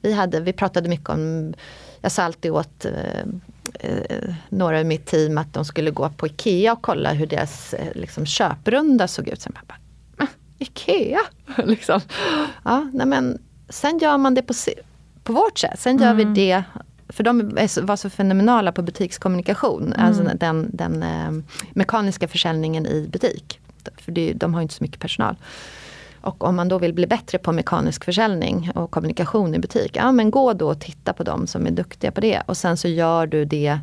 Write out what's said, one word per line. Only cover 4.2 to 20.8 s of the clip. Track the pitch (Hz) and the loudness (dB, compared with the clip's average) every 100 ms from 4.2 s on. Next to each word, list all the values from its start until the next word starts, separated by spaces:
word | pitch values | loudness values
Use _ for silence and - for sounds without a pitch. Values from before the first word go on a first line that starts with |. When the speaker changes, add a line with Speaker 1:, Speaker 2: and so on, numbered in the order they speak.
| - 170 - | -6 -8 -6
Speaker 1:
några | 196 175 156 | 0 2 2
i | |
mitt | 160 156 151 | 2 0 0
team | 160 156 151 | 2 2 0
att | 156 | -2
de | 143 147 | -4 -4
skulle | - 156 | -2 -2
gå | 147 156 | 0 -4
på | - 156 | -2 -6
ikea | 151 - 175 214 | -2 0 4 4
och | 233 | 2
kolla | - 185 147 | 0 0 0
hur | 151 156 | 0 0
deras, | - 147 - - | -2 -4 -6 -10
eh, | - - - | -8 -8 -8
liksom, | - - 147 | -10 -6 -4
köprunda | - 196 151 - 247 311 254 180 | 0 0 0 0 2 6 4 4
såg | - - | -2 -6
ut. | - | -8
Sen | - - - | -10 -16 -18
bara, | - - - - - 277 | -20 -20 -20 -20 -6 -6
"Ah, | - - - | -6 -20 -14
ikea?" | 269 - - 392 233 320 440 - | -12 -8 0 2 2 0 -2 -6
<laughs> | - 269 - | -8 -4 2
Liksom. | 220 - 208 - - 403 311 294 - - | 2 2 0 0 -4 -2 0 -2 -4 0
Ja, | 247 294 | 0 0
nej, | 262 254 | 0 2
men | 269 254 247 - - - | 2 0 -4 -10 -20 -16
sen | - 285 330 | -4 -2 2
gör | 311 285 | 2 4
man | 269 | 4
det | 254 | 4
på | 254 | 0
si-, | 240 - - - - - - | -4 -4 -6 -14 -20 -20 -14
på | - | -2
vårt | 233 415 - | 2 2 2
sätt. | - - | -4 0
Sen | 247 262 | 2 6
gör | 226 | 6
vi | 220 | 6
Speaker 2:
Mm. | 214 | 4
Speaker 1:
det, | 208 190 185 185 - - - - | 4 4 2 0 -12 -20 -20 -20
för | - | 0
de | 220 240 214 - | 2 4 2 0
är | 214 | 0
så, | - 190 | 0 0
var | 202 | -2
så | 202 | -2
fenomenala | - 196 190 208 240 190 | 0 4 6 6 6 4
på | 170 | 0
butikskommunikation, | 175 - 175 - 190 180 175 196 247 80 - | -4 -2 -4 -2 -2 0 0 0 0 0 -2
Speaker 2:
Mm. | 214 220 | 4 4
Speaker 1:
alltså | 208 | 4
den, | 196 - 165 160 160 | 2 0 0 0 -2
den, | 175 | -4